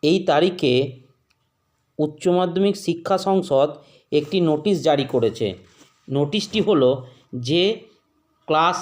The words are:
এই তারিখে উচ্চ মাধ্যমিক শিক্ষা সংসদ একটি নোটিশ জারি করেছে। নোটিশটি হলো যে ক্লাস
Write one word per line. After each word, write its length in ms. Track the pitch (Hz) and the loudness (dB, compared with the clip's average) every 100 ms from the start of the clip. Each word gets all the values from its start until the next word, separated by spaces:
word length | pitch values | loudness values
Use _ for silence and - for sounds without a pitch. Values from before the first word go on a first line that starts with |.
এই 160 | 147 180 | 2 0
তারিখে 500 | 175 147 185 180 143 123 139 - - _ _ _ _ _ _ _ _ - | 2 2 2 0 0 0 -2 -6 -20 _ _ _ _ _ _ _ _ -6
উচ্চ 240 | 151 151 180 | -6 -2 0
মাধ্যমিক 460 | 175 180 170 196 202 | 0 0 0 -2 -2
শিক্ষা 400 | - 165 170 190 | -4 -6 -2 -2
সংসদ 500 | 185 190 190 135 151 151 - - _ | 0 0 2 2 2 -2 -20 -20 _
একটি 240 | 147 151 196 | -2 0 0
নোটিশ 360 | 170 151 175 180 | 0 0 0 0
জারি 220 | 143 143 | 2 0
করেছে। 420 | 127 131 113 - 107 92 - _ - _ - | 0 0 0 -2 -6 -6 -16 _ -20 _ -6
নোটিশটি 520 | 135 147 214 - 220 | -2 -2 -2 -4 -2
হলো 300 | 208 180 127 135 - - _ | 2 4 4 2 -6 -20 _
যে 280 | 123 123 165 190 220 - _ _ _ _ _ - | -12 -2 0 0 -2 -10 _ _ _ _ _ -2
ক্লাস 300 | 156 165 175 | 0 2 -2